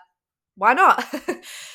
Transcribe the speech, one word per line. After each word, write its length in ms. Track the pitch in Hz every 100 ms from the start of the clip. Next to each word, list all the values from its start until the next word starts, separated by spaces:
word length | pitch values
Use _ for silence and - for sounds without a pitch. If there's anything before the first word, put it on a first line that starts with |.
| _ _ _ _ _ -
why 180 | 208
not?" 300 | 269 359 240 240
<laughs> 320 | 277 - - - - -